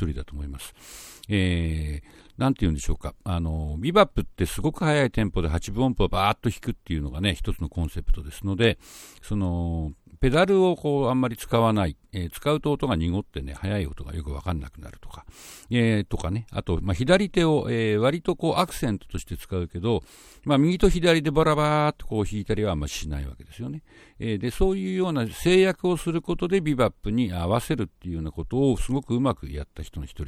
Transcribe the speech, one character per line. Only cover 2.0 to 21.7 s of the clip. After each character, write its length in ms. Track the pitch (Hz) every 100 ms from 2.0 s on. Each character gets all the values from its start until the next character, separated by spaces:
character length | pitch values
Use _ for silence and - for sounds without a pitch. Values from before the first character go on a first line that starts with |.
ー、 280 | - - - -
な 120 | 131
ん 20 |
て 120 | 135 90
い 20 |
う 40 |
ん 40 | 73
で 60 |
し 80 | -
ょ 20 |
う 40 | -
か。 180 | - -
あ 160 | - 85
の、 380 | 82 80 76 76
ビ 100 | 120
ー 40 |
バ 120 | 190 196
ッ 40 |
プ 120 | -
っ 40 | -
て 200 | - 90
す 160 | -
ご 100 | 156
く 140 | - 156
速 200 | 147 131
い 40 |
テ 140 | -
ン 80 | 104
ポ 100 | 98
で 60 | 82
八 240 | 82 -
分 140 | 101 131
音 80 | 120
符 80 |
を 40 | 95
バ 240 | 92 98
ー 40 | 110
ッ 40 |
と 120 | 120
弾 80 | -
く 120 | -
っ 20 | -
て 180 | -
い 60 | 82
う 20 |
の 80 | 71
が 100 | 73
ね、 140 | 101
一 180 | 90 -
つ 100 | -
の 60 | 85
コ 160 | -
ン 60 | 80
セ 140 | -
プ 100 | -
ト 80 | -
で 100 | 73
す 140 | - 98
の 100 | 95
で、 220 | 117 - - - - -
そ 120 | - 104
の、 580 | 90 85 85 82 78 - _ -
ペ 120 | 131
ダ 140 | 147 190
ル 180 | 196
を 120 | 185 170
こ 300 | 147 143 127
う、 40 |
あ 40 |
ん 80 | 127
ま 80 | 123
り 80 | 113
使 220 | - 117
わ 140 | 113
な 140 | 107 87
い。 100 | - _
え 140 | 95 87
ー、 40 |
使 200 | - 147
う 100 | 151
と 100 | 151
音 160 | 143 131
が 80 | 90
濁 240 | 82 92
っ 40 |
て 180 | - -
ね、 120 | 69
速 240 | 69 92 104
い 80 | 82
音 180 | -
が 120 | 69 80
よ 80 |
く 80 | 76
わ 100 | 69
か 120 | -
ん 60 | 82
な 100 | 69
く 120 | -
な 80 | -
る 80 | -
と 100 | -
か。 160 | - - - - - -
え 300 | 120 113 107
ー、 40 | 92
と 120 | -
か 140 | 85
ね。 160 | 104 110
あ 140 | -
と、 160 | - 82
ま 100 | 90
あ、 20 | 87
左 340 | 131 190 202
手 140 | -
を、 240 | 165 147 -
え 280 | 120 110 104
ー、 20 |
割 240 | 123 170
と 120 | - 175
こ 200 | 165 -
う、 20 |
ア 60 | 175
ク 80 |
セ 160 | - 135
ン 80 | 98
ト 100 | -
と 120 | 87
し 60 | -
て 120 | 87
使 180 | - 92
う 120 | 87
け 120 | 90
ど、 220 | 104 104 - - - -
ま 120 | 147 139
あ、 20 |
右 220 | 156 180
と 100 | 202
左 320 | 175 170 165
で 80 | 151
バ 140 | 147
ラ 100 | 156
バ 100 | 151
ラ 200 | 151